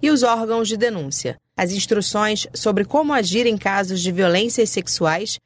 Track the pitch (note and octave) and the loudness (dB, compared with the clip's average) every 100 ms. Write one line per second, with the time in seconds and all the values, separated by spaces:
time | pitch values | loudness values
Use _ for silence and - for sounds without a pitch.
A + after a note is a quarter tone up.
0 | D4 D4 A#3+ A#3 A3+ A3+ G#3+ G#3+ A#3+ G3+ | 2 4 4 2 0 -2 -2 0 0 -2
1 | C#3 - B2+ - _ - F#3 G3 - G#3 | -4 -6 -6 -8 _ -4 -2 -2 0 0
2 | F#3+ G#3 G#3+ G#3+ - - G#3+ G3 G3+ C#4+ | 0 0 0 -2 -6 -2 0 0 0 0
3 | D4+ C#4+ F#3 G3+ B3 G#3 G3 G3 F#3+ F#3 | 2 0 0 2 2 0 0 -2 -2 -2
4 | F3 F3 F#3 F3 A3+ A#3+ G#3+ - F3+ - | -2 0 2 2 2 0 0 0 -2 0
5 | D#3+ E3 A3 - | 0 0 -4 -10